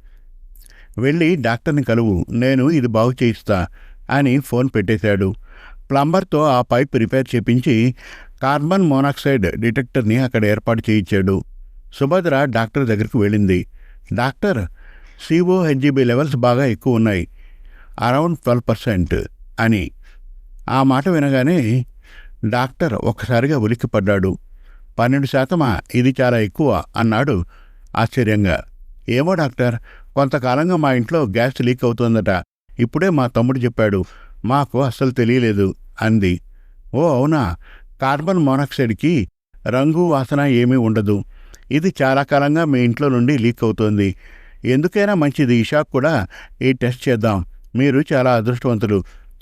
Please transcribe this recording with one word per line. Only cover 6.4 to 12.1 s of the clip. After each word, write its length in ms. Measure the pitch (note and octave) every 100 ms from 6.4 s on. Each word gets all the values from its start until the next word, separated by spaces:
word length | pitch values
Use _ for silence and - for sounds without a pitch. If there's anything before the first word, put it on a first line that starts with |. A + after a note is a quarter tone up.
ఆ 180 | D3+ B2
పైప్ 340 | B2 B2 D3 B2+
రిపేర్ 300 | A2+ C3 B2+ A#2+
చేపించి 580 | G2+ B2 C#3 A2+ B2 B2+ - - - -
కార్బన్ 400 | C3 C#3+ D3 G3
మోనాక్సైడ్ 640 | F3 C3+ C#3 C#3 C#3+ C3+ F#2 E2+
డిటెక్టర్ని 600 | A#2 A#2 B2 C#3 G#2+ A#2
అక్కడ 280 | B2+ A#2
ఏర్పాటు 380 | G#2 G#2+ - A#2 A2+
చేయించాడు. 540 | G#2+ F#2+ G2+ F#2+ F#2+ - - - - -
సుభద్ర 500 | - C#3